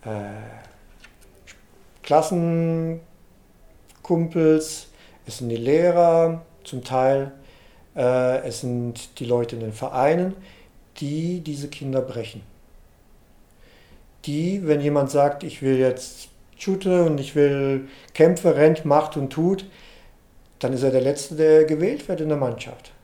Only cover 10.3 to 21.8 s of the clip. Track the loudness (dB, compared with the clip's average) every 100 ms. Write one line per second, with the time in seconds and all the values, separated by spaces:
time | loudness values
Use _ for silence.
10.3 | -6 -18 -20 -20 -20 _ -10 -6 -4 -4
11.3 | -6 -8 -10 -10 -10 -4 -4 -4 -8 -10
12.3 | -14 -20 -20 _ -20 -20 _ _ _ _
13.3 | _ _ _ -20 _ _ -20 -20 _ -8
14.3 | -4 -2 -4 0 2 2 0 2 2 2
15.3 | 0 -10 -4 0 4 2 0 -10 -18 -20
16.3 | _ -20 _ -4 -2 2 2 2 0 -2
17.3 | 2 2 4 0 -2 -4 -20 -18 4 4
18.3 | 4 0 4 4 4 2 2 2 -6 -6
19.3 | -2 0 -2 -6 -20 -20 -20 -20 _ _
20.3 | -20 _ _ -6 0 0 2 0 -2 -8
21.3 | 0 6 6 6 2